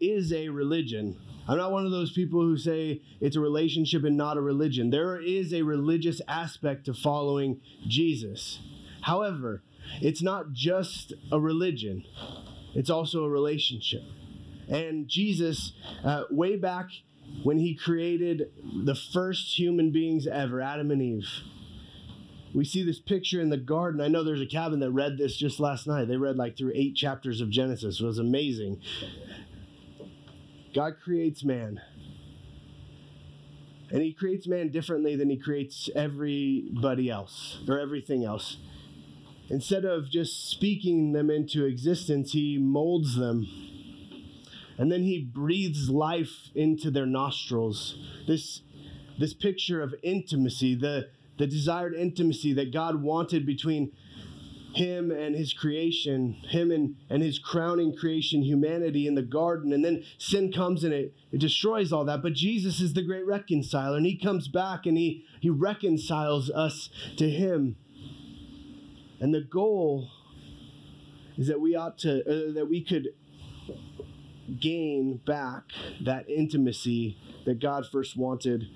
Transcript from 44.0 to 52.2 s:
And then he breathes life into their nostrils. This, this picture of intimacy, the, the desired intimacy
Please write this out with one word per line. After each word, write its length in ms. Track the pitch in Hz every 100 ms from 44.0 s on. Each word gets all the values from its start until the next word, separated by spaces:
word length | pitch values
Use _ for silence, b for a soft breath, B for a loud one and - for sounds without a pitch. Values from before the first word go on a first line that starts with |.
| - - - - B B B -
And 140 | 139
then 120 | 180
he 200 | 185 175
breathes 640 | 131 127 147 190 185 147 131
life 600 | 139 156 170 160 - -
into 380 | 135 156 156 156
their 140 | 139 131
nostrils. 920 | 131 139 - - 117 113 104 - - B B -
This, 360 | 160 - - - B B B B -
this 160 | 147
picture 480 | - 202 185 - 170
of 140 | 139 -
intimacy, 720 | 175 190 - 147 127 - 131 123
the, 320 | 143 143 - b b -
the 100 | 143
desired 480 | 151 147 170 175 165
intimacy 560 | 175 175